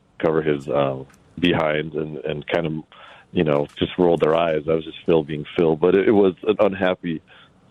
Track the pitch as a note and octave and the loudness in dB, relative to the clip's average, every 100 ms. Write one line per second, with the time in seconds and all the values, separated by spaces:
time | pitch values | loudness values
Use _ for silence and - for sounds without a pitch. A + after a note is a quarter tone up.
0 | _ - - D#3+ D#3 C#3+ C#3 C#3+ C#3 C3 | _ -4 0 0 0 -2 -2 -2 -2 -4
1 | - - _ - E2+ E2 D#2 D2+ D#2 D2+ | -12 -20 _ -4 0 0 0 -2 -4 -6
2 | D#2 D2+ D#2 D2+ - F2 E2 D#2 - - | -8 -8 -8 -8 -4 -4 -2 -6 -10 -20
3 | - - - F2+ D#2 C#2+ D2 - F2 - | -20 -20 -8 -2 0 0 -2 -4 -4 2
4 | F2+ E2 D#2 E2 E2+ D#2 D2+ D#2+ D#2 - | 2 4 2 2 0 -2 -2 -4 -4 -8
5 | - E2 D2 D2+ D2+ - E2 D#2 F2+ F#2+ | 0 0 0 -6 -6 0 2 2 4 4
6 | F#2 G2+ F#2+ E2+ - G2+ G#2 F#2+ F#2 F#2 | 4 4 4 2 -2 2 0 0 -2 -2
7 | F2 D#2 _ - - _ _ | -4 -6 _ -20 -20 _ _